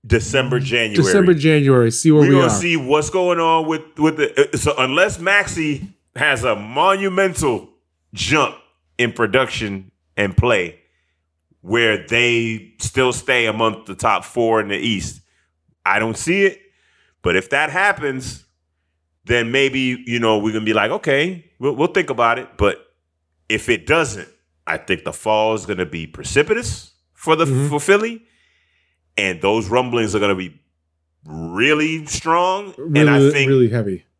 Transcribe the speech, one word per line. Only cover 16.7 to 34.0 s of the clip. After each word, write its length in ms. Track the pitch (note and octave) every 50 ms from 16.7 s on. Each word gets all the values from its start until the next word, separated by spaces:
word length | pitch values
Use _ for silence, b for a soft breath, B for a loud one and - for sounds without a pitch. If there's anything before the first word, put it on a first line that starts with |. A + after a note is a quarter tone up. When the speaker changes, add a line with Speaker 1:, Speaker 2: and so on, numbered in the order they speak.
| _ _ _ _ _ _ _ _ _ _
Speaker 1:
But 140 | - - -
if 140 | F#3+ F#3+ -
that 200 | C#3+ C#3 D3+ D3+
happens, 760 | C#3+ F3+ G3 G#3 G3 - D3+ C#3 C3 C3 B2 A#2+ - - _ _ _ _ _ _ _ _ _ _ _ _ _ _ _ _ _
then 260 | - A#2+ A#2+ A#2 A2+
maybe, 500 | B2 C3+ C#3 C3+ B2+ C3+ C3 B2+ B2 B2 -
you 120 | A#2+ A#2 A#2+
know, 180 | A#2 A2+ A2
we're 160 | G#2+ G#2 A2 G#2+
gonna 100 | A2 A2
be 100 | A2 G#2+
like, 180 | G#2+ G2+ A2+
"Okay, 540 | D#3+ G#3 - D#3 C3+ C#3 D3+ F#3 F#3 E3+ - _ _ _
we'll, 160 | B2 C#3+ C3
we'll 120 | A#2+ D#3
think 220 | F3 - G3 F3+ C#3
about 300 | C3 A2+ A#2+ A#2 A#2 A#2
it." 80 | A#2 - -
But 220 | - G#2 G2+ - - _ _ _ _ _ _ _ _ _ _ _ _ _ _
if 180 | G#2+ G#2 -
it 180 | - A#2 G2 -
doesn't, 440 | - D3+ E3 D#3+ B2+ G2+ G2 D#2+ - _ _ _ _ _ _ _
I 120 | - D#2+
think 260 | D#2 - - F#2 D#2 -
the 80 | E2+ D#2
fall 400 | - - A2 G#2+ G#2+ G#2+ A2 A2
is 120 | G#2+ F#2
gonna 200 | F#2 G#2 F2 F#2
be 220 | D#2 E2 E2 D#2+
precipitous 840 | D#2 - - - - - C#3 D3 - A3 A#3 A#3+ - - - - _ _ _ _ _ _
for 220 | _ - D#3+ D#3+
the, 80 | D#3 E3
Speaker 2:
Mm-hmm. 220 | C#3+ C3 B2+ C#3
Speaker 1:
for 120 | D3 D3 D3
Philly. 420 | - - G3 G#3 A3 A#3 A#3 A3+ _ _ _ _ _ _ _ _ _ _ _ _ _ _ _ _ _ _ _ -
And 220 | G2+ F#2+ F2+ E2
those 260 | F#2+ G2 G#2+ A2+ G#2+
rumblings 460 | F#2 A2+ B2 B2+ B2 A#2+ A#2+ A2+ G2+ F#2+
are 40 | G#2+
gonna 160 | G2+ G2+ G2
be 240 | F2+ F#2 F2 - _ _ _ _ _ _ _ _ _ _ _ _ _ _
really 800 | D#2 D2+ D#2+ E2 E2 E2+ F#2+ A#2+ C#3+ D3+ D3+ D3+ D#3+ D#3+ D#3+ D3+
strong. 680 | D3 - - - D#3+ E3 F3 F3+ F#3 F#3 G3 G#3 G3 -
And 320 | - C#3 E3+ D3 C#3+ D3+ D3
I 80 | C#3+
Speaker 2:
Really, 140 | C#3 C#3 C#3
Speaker 1:
think 180 | D3 C#3+ C#3 C3+
Speaker 2:
really 200 | C#3 C3 B2 A2
heavy. 360 | A2 A#2+ G#2+ G2+ F#2 F2+